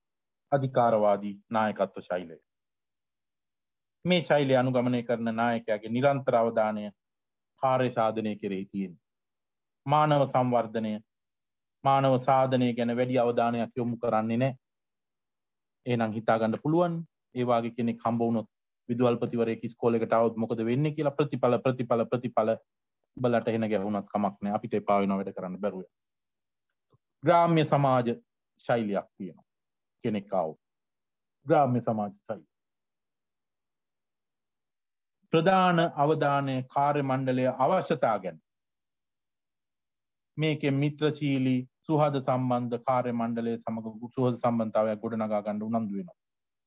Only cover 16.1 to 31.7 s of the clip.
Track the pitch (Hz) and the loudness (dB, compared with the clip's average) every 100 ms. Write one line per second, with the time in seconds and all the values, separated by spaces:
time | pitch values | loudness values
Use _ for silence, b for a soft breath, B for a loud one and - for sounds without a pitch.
16.1 | 110 110 113 110 110 147 160 175 170 165 | -2 0 0 0 -2 0 0 0 -2 -10
17.1 | _ _ 123 123 117 117 117 117 117 117 | _ _ -4 0 0 0 -4 -4 -2 -2
18.1 | 117 117 117 110 _ _ _ - 120 123 | -2 0 -2 -4 _ _ _ -8 0 2
19.1 | 117 117 120 113 110 117 - 120 117 110 | 2 -2 -2 -2 -4 -8 -4 0 0 2
20.1 | 113 117 113 113 113 113 127 151 151 143 | 2 2 0 -4 -2 -2 0 -2 -2 -2
21.1 | 139 143 127 123 120 131 127 120 120 113 | -2 -2 0 0 2 0 -2 0 -2 0
22.1 | 120 123 - 110 113 _ _ _ _ _ | -4 -4 -2 0 -2 _ _ _ _ _
23.1 | - 127 117 113 113 110 107 101 101 101 | -4 -2 0 0 -2 0 -2 -2 -4 -4
24.1 | 107 101 - 101 107 - 104 104 101 98 | -4 -4 -4 -4 -4 -4 -4 0 0 0
25.1 | 98 98 95 92 92 101 95 92 _ _ | -2 -4 -8 -10 -6 -6 -8 -12 _ _
26.1 | _ _ _ _ _ _ _ _ _ _ | _ _ _ _ _ _ _ _ _ _
27.1 | _ 143 170 170 160 147 143 139 127 117 | _ 2 4 6 4 4 2 4 4 2
28.1 | 117 - _ _ _ - 120 107 95 - | -2 -8 _ _ _ -2 0 0 -4 -6
29.1 | - 92 - _ _ _ _ _ _ 120 | -10 -16 -16 _ _ _ _ _ _ -6
30.1 | 104 98 95 80 78 _ _ _ _ _ | -4 -4 -4 -4 -6 _ _ _ _ _
31.1 | _ _ _ 135 156 135 | _ _ _ -2 2 2